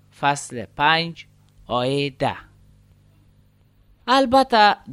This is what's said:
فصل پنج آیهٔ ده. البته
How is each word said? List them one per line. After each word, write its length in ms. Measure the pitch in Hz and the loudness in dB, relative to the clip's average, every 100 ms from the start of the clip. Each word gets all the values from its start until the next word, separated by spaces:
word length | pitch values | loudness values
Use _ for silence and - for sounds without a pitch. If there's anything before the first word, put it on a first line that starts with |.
| _ _ | _ _
فصل 460 | 143 143 - 123 98 | -4 -4 -8 -12 -12
پنج 600 | - 147 160 170 160 - _ _ _ - | -2 0 2 -2 -10 -20 _ _ _ -8
آیهٔ 420 | 123 131 143 143 131 | -4 -2 -4 -6 -4
ده. 160 | 127 90 - _ _ _ _ _ _ _ _ _ _ _ _ _ _ _ - | -6 -6 -16 _ _ _ _ _ _ _ _ _ _ _ _ _ _ _ 0
البته 680 | 269 262 269 262 226 208 - - | 0 4 2 2 4 4 2 -6